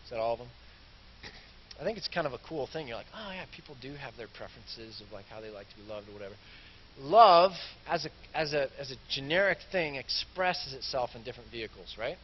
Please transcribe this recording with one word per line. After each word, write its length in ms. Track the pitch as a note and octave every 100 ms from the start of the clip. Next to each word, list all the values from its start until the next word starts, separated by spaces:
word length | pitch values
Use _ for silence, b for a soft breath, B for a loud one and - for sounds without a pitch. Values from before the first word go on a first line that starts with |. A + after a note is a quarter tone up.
Is 60 | -
that 100 | A2+
all 140 | A2+
of 80 | A#2
'em? 80 | B2 - B B B - - - B B B B - -
I 60 | D#3+
think 120 | A3
it's 120 | -
kind 180 | F3+ D3+
of 60 |
a 60 | B2
cool 280 | - D#3+ -
thing. 220 | D#3+ C#3+
You're 80 | A2+
like, 160 | -
"Oh, 180 | - G#3+
yeah, 140 | F#3 E3+
people 220 | - - C#3
do 180 | B2+
have 240 | C#3+ C#3 A2+
their 100 | G#2+
preferences 720 | - G2+ A#2 A2 - A2+ G#2+
of, 140 | G#2
like, 140 | G#2 G2
how 120 | A2
they 120 | A2
like 180 | G#2+ G2+
to 60 | G#2
be 60 |
loved 260 | G#2 G#2+ G#2
or 20 |
whatever." 240 | G#2 G2+ G2+ B B B B B -
Love, 560 | C#3 G3 A3 E3+ F#3 F3+ - - -
as 200 | E3+ D3+
a, 60 | - -
as 200 | D3 D#3
a, 160 | D3 C3+ -
as 140 | C#3
a 60 | B2+ -
generic 500 | - C#3 E3 G3 E3+ -
thing, 240 | F#3+ D#3 C#3
expresses 800 | B2 - - - F#3 E3+ C3+
itself 420 | C3+ - C#3 B2 A#2+
in 80 |
different 260 | A2+ A#2+ A2
vehicles, 460 | A2+ A2 G2+ F2+ -
right? 200 | A#2 F3+